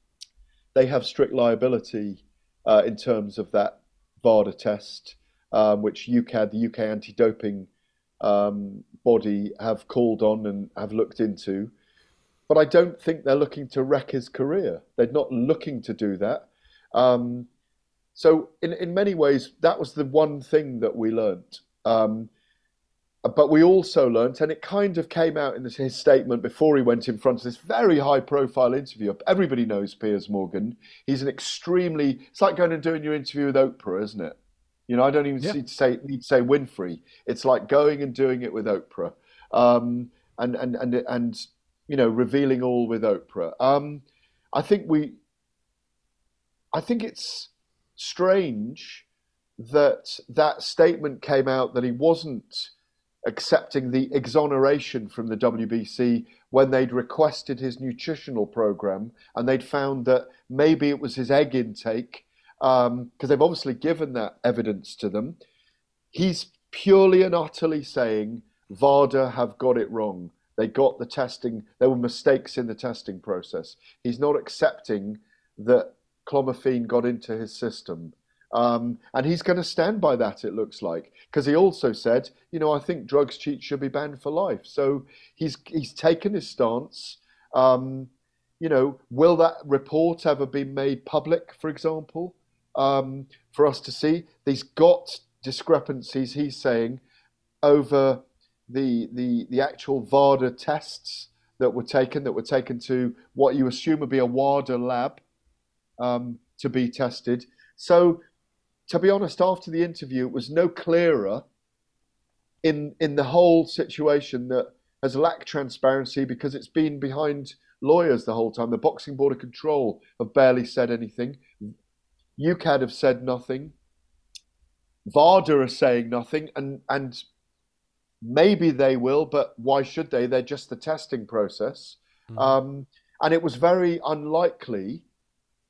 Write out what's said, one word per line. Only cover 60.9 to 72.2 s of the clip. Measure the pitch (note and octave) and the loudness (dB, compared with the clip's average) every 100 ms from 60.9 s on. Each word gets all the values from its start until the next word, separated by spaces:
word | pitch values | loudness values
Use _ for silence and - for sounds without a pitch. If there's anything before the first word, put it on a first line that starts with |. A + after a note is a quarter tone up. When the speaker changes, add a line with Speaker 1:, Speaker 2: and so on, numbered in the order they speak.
| C#3 | -2
Speaker 1:
was | C3 | -6
his | C3 A#2+ | -6 0
egg | C#3 C#3+ | 2 2
intake, | C3 A2 G#2 A#2 A2 B2 - _ _ _ - | 0 -4 -6 -6 -6 -6 -14 _ _ _ -2
um, | C3 B2+ B2 B2 A#2+ - | 2 4 2 -2 -10 -6
'cause | C3+ | 0
they've | C#3 | 4
obviously | E3+ E3 C#3 A#2+ | 4 2 -6 -4
given | D#3 D#3 D3 | -2 -2 -4
that | B2 G#2 - | -6 -8 -4
evidence | A#2+ A#2 G#2+ G2 - - | -2 0 -2 -4 -8 -8
to | G#2 | -6
them. | G#2 C3 E3+ _ _ _ _ _ _ _ | -4 -6 -10 _ _ _ _ _ _ _
He's | - F#3 E3 - _ _ | -2 -2 -2 -10 _ _
purely | - G3 G3 F#3+ F#3 | -4 6 8 8 6
and | F#3 E3+ | 4 2
utterly | D3+ - E3 D3+ | -2 -2 -2 -2
saying | - C#3+ A#2 G#2+ G#2+ A#2 - _ - | -4 -2 0 0 -4 -8 -16 _ -16
vada | G2 C#3 C#3 C#3 C3+ B2+ | 0 4 6 4 2 0
have | A#2+ A#2 - | -2 -4 0
got | B2+ A#2+ | 0 2
it | - | 0
wrong. | A2+ G#2+ F2+ F2 _ _ - | -4 -6 -6 -14 _ _ -4
They | A2 | -4
got | C3+ C3+ - | 2 0 0
the | A#2+ | -10
testing, | - B2 - B2 A2+ - - | -6 -8 -6 -8 -8 -10 0
there | C3 | 2
were | B2 | 2
mistakes | A#2+ - | -2 0